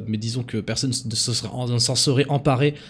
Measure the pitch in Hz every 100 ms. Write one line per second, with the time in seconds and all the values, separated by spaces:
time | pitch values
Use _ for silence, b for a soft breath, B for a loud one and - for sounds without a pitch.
0 | 107 110 113 127 117 110 98 113 135 117
1 | 117 110 - 117 113 127 123 120 110 127
2 | - 131 139 143 156 127 147 147